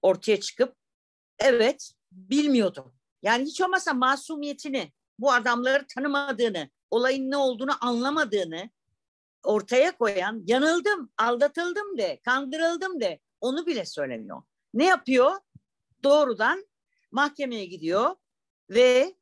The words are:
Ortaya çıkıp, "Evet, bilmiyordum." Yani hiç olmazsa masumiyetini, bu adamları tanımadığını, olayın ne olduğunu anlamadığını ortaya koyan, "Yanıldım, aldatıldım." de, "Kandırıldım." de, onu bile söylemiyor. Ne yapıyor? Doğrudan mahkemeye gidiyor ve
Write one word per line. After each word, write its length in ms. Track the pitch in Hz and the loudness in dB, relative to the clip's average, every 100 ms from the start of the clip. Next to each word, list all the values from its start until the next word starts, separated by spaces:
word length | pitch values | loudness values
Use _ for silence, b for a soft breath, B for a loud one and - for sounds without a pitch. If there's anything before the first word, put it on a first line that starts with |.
Ortaya 380 | 190 180 - 202 | 2 2 0 0
çıkıp, 360 | - - 254 _ _ _ _ _ _ _ | -2 -2 -4 _ _ _ _ _ _ _
"Evet, 520 | 240 240 233 - - _ _ | 2 4 4 0 -8 _ _
bilmiyordum." 840 | 180 190 277 294 254 196 160 131 _ _ _ | -20 -2 0 4 4 2 -2 -20 _ _ _
Yani 240 | 196 240 277 | -2 0 -2
hiç 160 | - | -2
olmazsa 320 | 370 370 370 | 0 0 -2
masumiyetini, 1000 | 262 254 277 - 320 294 285 311 269 165 _ _ - | 0 2 0 -4 -8 -8 -8 -6 -6 -6 _ _ -2
bu 120 | 254 | 2
adamları 560 | 247 233 240 247 277 277 - | 2 2 0 2 0 -2 -6
tanımadığını, 760 | 285 277 285 220 233 180 143 _ _ | -2 -2 -4 -2 -2 -2 -10 _ _
olayın 400 | 220 254 269 262 | 0 0 0 -2
ne 60 | 285 | 0
olduğunu 480 | 269 233 262 269 240 | 0 0 -4 -4 -2
anlamadığını 840 | 233 262 302 277 208 170 160 202 _ _ _ _ _ _ _ | -2 -2 -2 -2 -2 -4 -8 -12 _ _ _ _ _ _ _
ortaya 540 | - 214 196 254 311 - | -2 -2 2 2 2 2
koyan, 460 | 226 202 185 226 175 | -2 0 -4 -6 0
"Yanıldım, 640 | 247 302 339 330 403 247 - | 2 4 2 0 -4 -6 -2
aldatıldım." 800 | 226 240 285 302 349 359 415 349 | 0 2 0 0 -6 -6 -8 -4
de, 220 | 190 139 - | -4 -4 -2
"Kandırıldım." 760 | 262 277 311 330 339 381 349 | -2 -2 -2 -2 -2 -6 -4
de, 180 | 202 156 _ _ | -4 -6 _ _
onu 240 | 233 277 339 | -6 -4 -4
bile 200 | 269 170 | -4 -6
söylemiyor. 560 | - 139 117 104 78 _ _ _ | -6 -6 -8 -12 -16 _ _ _
Ne 120 | 220 339 | 0 2
yapıyor? 460 | 359 - 262 262 392 _ - _ _ _ _ | 2 2 2 4 0 _ -20 _ _ _ _
Doğrudan 640 | 277 294 277 196 220 359 403 _ _ _ _ | 4 4 4 0 0 -2 -6 _ _ _ _
mahkemeye 540 | 220 294 294 269 233 185 | -2 -2 -2 -8 -6 -10
gidiyor 500 | 175 160 185 262 370 _ _ _ _ _ | -8 -2 0 0 -2 _ _ _ _ _
ve 460 | 202 254 247 320 - | 4 6 6 2 -4